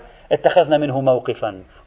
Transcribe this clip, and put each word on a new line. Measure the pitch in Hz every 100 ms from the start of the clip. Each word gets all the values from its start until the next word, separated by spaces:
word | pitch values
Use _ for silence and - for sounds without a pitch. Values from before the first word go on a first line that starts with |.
| - - -
اتخذنا | 147 170 180 151 147
منه | 143 135
موقفا. | 135 127 123 110 110 95 - -